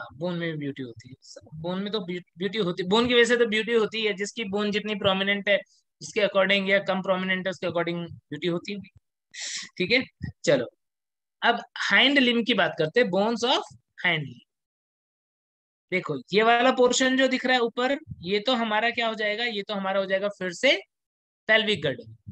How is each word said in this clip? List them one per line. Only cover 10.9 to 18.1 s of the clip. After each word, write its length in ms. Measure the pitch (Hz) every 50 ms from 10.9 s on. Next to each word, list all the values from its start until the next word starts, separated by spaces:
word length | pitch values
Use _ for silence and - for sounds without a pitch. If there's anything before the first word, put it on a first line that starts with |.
| _ _ _ _ _ _ _ _ _ -
अब 200 | - 226 226 196 - _ - -
हाइंड 400 | - - 196 208 240 269 285 285
लिम्ब 260 | 254 240 233 233 226
की 80 | 240 233
बात 220 | 190 175 - - -
करते 200 | 156 156 - 240
हैं, 80 | 247
bones 380 | 190 180 190 202 226 240 202 233
of 160 | 247 302 359 370 - - - _ _ _ - -
hind 180 | 180 165 156 143
limb। 220 | 123 120 - _ _ _ _ _ _ _ _ _ _ _ _ _ _ _ _ _ _ _ _ _ _ _ _ _ _ _ _ _ -
देखो 260 | 180 180 - - 147 131 - - 180
ये 100 | 202 220
वाला 280 | 233 233 240 247 262
पोर्शन 460 | 247 254 247 247 247 - 262 262 262
जो 100 | 262 269
दिख 180 | 262 254 240 -
रहा 100 | 254 254
है 60 | 247
ऊपर, 360 | 233 226 - 262 247 262 277 311 320 -